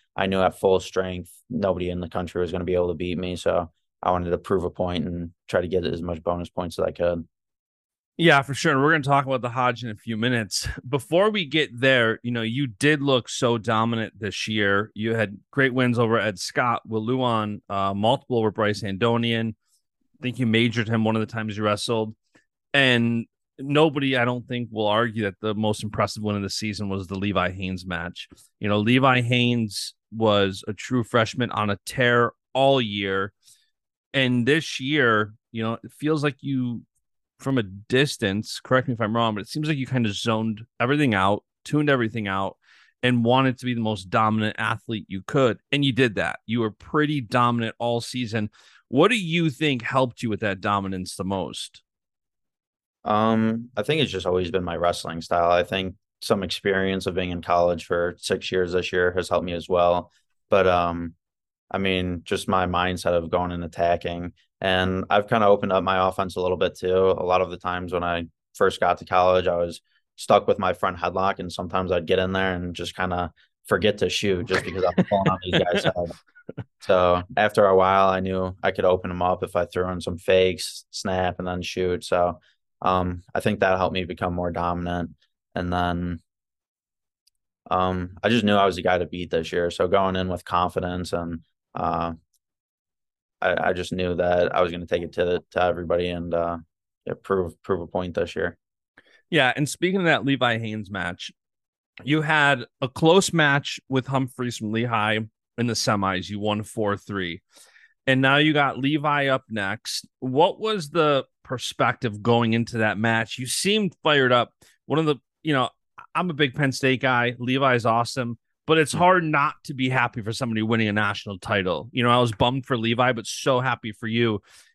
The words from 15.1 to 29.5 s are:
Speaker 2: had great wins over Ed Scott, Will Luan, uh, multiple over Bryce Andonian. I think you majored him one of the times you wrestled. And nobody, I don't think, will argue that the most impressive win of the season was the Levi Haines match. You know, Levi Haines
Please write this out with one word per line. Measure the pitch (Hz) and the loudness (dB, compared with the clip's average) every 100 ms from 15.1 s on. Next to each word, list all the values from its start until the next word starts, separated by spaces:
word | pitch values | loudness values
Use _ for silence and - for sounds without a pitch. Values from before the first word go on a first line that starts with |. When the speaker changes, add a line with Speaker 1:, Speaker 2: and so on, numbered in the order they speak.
| 113 | 0
Speaker 2:
had | 104 101 _ | -2 -4 _
great | - 135 | 0 2
wins | 123 123 117 | 2 2 2
over | 113 113 | 2 2
Ed | 104 92 | 0 -4
Scott, | - - 123 117 - | -6 -2 0 -2 -4
Will | 110 | -4
Luan, | 110 131 123 113 107 104 - | -2 0 0 0 -2 -6 -6
uh, | 98 98 | -4 -2
multiple | 98 110 135 - 120 | 0 2 2 0 0
over | 110 | 0
Bryce | 98 107 104 | 2 0 0
Andonian. | 107 95 117 117 117 113 113 110 _ _ _ _ _ _ | -4 0 2 2 0 0 -2 -6 _ _ _ _ _ _
I | |
think | 127 113 | -8 -2
you | 120 | 2
majored | 110 117 117 104 | 4 4 2 0
him | 113 | 0
one | 110 110 | 2 0
of | |
the | 107 | -2
times | 113 110 104 | -6 -6 -2
you | |
wrestled. | 107 104 - 113 110 - _ _ _ _ _ | 0 0 0 -2 -2 -8 _ _ _ _ _
And | 143 131 120 117 117 110 _ _ - | 2 4 4 2 0 -4 _ _ -14
nobody, | 135 143 160 143 139 127 | -2 4 4 2 0 0
I | 120 | 0
don't | 123 117 | -2 -6
think, | 123 113 | -6 -6
will | 107 104 | -2 2
argue | 107 117 107 | 2 0 0
that | 101 90 | -4 -2
the | 107 107 | -4 -2
most | 107 107 | -2 -2
impressive | 110 107 101 - | -4 -2 -2 -2
win | 107 104 | -4 -2
of | |
the | 98 | -4
season | - 107 104 101 | -4 -6 -6 -4
was | 98 90 | -6 -6
the | 95 | -4
Levi | 101 95 90 | -2 0 -2
Haines | 95 92 92 92 | -4 -6 -8 -6
match. | 85 85 - - - _ _ | -8 -8 -12 -18 -20 _ _
You | 104 | -2
know, | 104 | 0
Levi | 107 127 135 127 | 2 4 4 2
Haines | 120 123 120 | 2 2 2